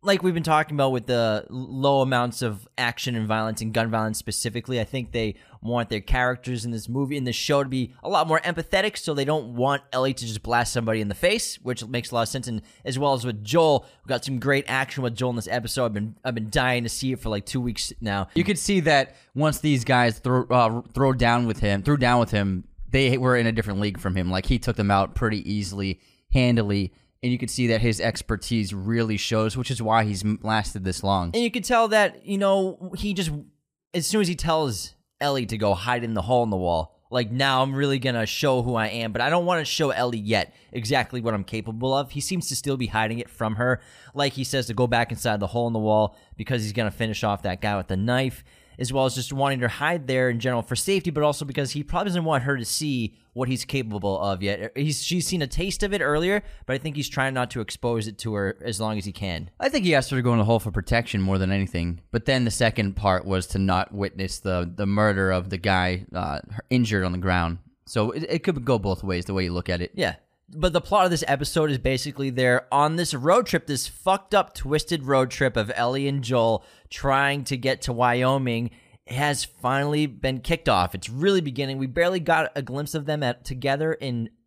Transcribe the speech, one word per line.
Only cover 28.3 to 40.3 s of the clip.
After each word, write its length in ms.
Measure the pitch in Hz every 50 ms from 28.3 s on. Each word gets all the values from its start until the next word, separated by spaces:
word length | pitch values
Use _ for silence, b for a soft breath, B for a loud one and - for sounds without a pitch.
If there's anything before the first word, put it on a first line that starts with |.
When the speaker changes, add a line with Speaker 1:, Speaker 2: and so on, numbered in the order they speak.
| 113 98 - - 120 113 107 87 98
Speaker 2:
really 440 | 98 95 104 113 117 117 110 107 101
shows, 400 | - - 117 110 110 113 - 127
which 140 | 123 -
is 100 | 131 107
why 220 | 117 107 110 113 110
he's 180 | 107 101 92 98
m-, 160 | 107 107 -
lasted 420 | - 107 110 110 101 - - 104 92
this 200 | 95 90 - -
long. 280 | 98 98 95 87 85 87
Speaker 1:
And 100 | 226 240
you 80 | 233
could 140 | - 247 185
tell 240 | - 254 226 233 214
that, 360 | 214 214 208 185 - - -
you 120 | - 196 196
know, 540 | 202 196 196 196 190 190 175 - 180 180 - -
he 160 | - 208 202
just, 180 | 180 185 160 151 147 147 - _ _ _ _ _ _ _ _ -
as 140 | 175 151 -
soon 140 | - 214
as 60 | 202 170
he 80 | 180
tells 600 | 143 - 170 160 160 156 135 110 92 - - - _ _ _ _ _
Ellie 260 | 143 143 139 135 120 101
to 100 | 113 107
go 160 | 107 101 98
hide 300 | 90 95 120 123 120 120
in 100 | 113 113
the 80 | 104
hole 220 | 87 107 127 123 120
in 60 | 113
the 80 | 104 92
wall, 380 | 92 87 85 80 80 - _ _ _ _
like, 200 | 120 123 120 104
"Now 320 | 117 127 135 139 135 131 135
I'm 100 | 135 135
really 240 | 135 143 143 139 135
gonna 300 | 127 131 123 117 110 101
show 340 | - - - 143 131 127
who 140 | 117 123 123
I 120 | 113 110 107
am, 240 | 101 117 113 113
but 80 | 101 113
I 100 | 123 139
don't 140 | 160 175 175 175
wanna 180 | 180 170 151
show 240 | 127 - - 160 139
Ellie 300 | - 85 123 123 120 113
yet 340 | 104 104